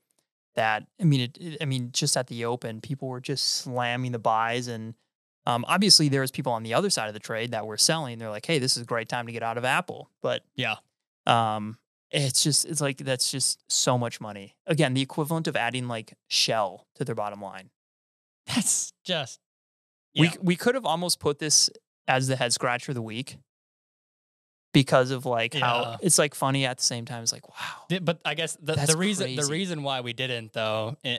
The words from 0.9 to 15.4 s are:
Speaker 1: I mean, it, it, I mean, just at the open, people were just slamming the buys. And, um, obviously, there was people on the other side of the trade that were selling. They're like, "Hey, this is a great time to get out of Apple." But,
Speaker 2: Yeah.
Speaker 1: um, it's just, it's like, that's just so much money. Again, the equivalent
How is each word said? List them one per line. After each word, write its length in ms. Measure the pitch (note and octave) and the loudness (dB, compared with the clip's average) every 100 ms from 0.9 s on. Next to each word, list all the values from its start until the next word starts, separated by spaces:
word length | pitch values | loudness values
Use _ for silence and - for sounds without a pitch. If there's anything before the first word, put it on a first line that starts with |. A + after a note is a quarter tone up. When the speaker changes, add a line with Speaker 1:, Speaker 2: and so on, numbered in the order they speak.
| - | 0
Speaker 1:
I 40 | |
mean, 160 | E3+ C3+ | 4 4
it, 180 | B2 - | 2 -6
it, 200 | F3 D3 | -12 -6
I 60 | C#3+ | -4
mean, 260 | C3 B2 | -2 -2
just 240 | - D3 C#3 | -2 0 0
at 120 | B2+ | -2
the 180 | A#2 A#2 | -4 -4
open, 340 | A#2+ A#2 A2 | -2 -6 -10
people 280 | - C3+ C3 | -8 -6 -6
were 120 | B2+ | -8
just 240 | B2+ C3 | -6 -4
slamming 680 | - - C3 B2 A#2+ B2 B2+ | -2 -2 -4 -2 0 0 -2
the 60 | A#2+ | 0
buys. 500 | A#2 A2 A2+ A#2+ A#2+ | 2 2 2 -2 -4
And, 260 | A2+ A2 - _ _ _ _ - | -8 -10 -14 _ _ _ _ -2
um, 180 | A#2+ - | 0 2
obviously, 400 | F3+ G3+ - D3 | 4 8 8 8
there 140 | C3+ | 4
was 80 | C3 | 0
people 220 | - C3+ | -2 -2
on 100 | A2+ | -2
the 120 | A2+ | 2
other 140 | B2 G3 | 2 2
side 180 | - G#2+ | 0 -4
of 60 | |
the 60 | G#2 | -8
trade 300 | - A2+ A#2+ | -6 -4 -4
that 140 | A2+ G#2+ | -4 -4
were 100 | G#2+ | 2
selling. 420 | - D#3+ C3 A#2 | 2 2 -2 -6
They're 120 | A2 | -8
like, 160 | G#2 - | -6 0
"Hey, 120 | D#3 | 2
this 180 | B2+ B2 | 2 0
is 60 | |
a 40 | A#2 | -2
great 220 | A#2 A2+ | -4 -2
time 180 | B2 A#2 | -4 -4
to 60 | |
get 100 | A#2 | -6
out 160 | A#2 A#2+ | -4 -2
of 60 | B2+ | 2
Apple." 440 | D#3 - - - _ | 0 0 -10 -14 _
But, 220 | B2+ A#2+ - - | -4 -4 -6 -6
Speaker 2:
Yeah. 200 | A#2 G#2+ _ _ _ _ - | -4 -6 _ _ _ _ 2
Speaker 1:
um, 520 | A#2+ A2 G#2+ G#2+ A2+ _ _ _ | 4 2 -2 -6 -10 _ _ _
it's 320 | D3+ C3+ - | -2 0 2
just, 220 | D#3 C3+ | 2 2
it's 160 | D#3+ D#3 | 0 -2
like, 160 | C#3 C3+ | -2 -4
that's 320 | C3+ B2+ - | -4 -2 -2
just 320 | C3+ - - - | -2 -2 -4 -4
so 280 | - C#3+ B2 | 0 2 2
much 200 | A#2 - | 0 -6
money. 360 | A2 G2+ G2 _ - | -12 -12 -16 _ 0
Again, 280 | D#3 C#3+ | 2 4
the 80 | C3 | 2
equivalent 440 | C3+ - D3+ E3 | 0 -2 -2 -2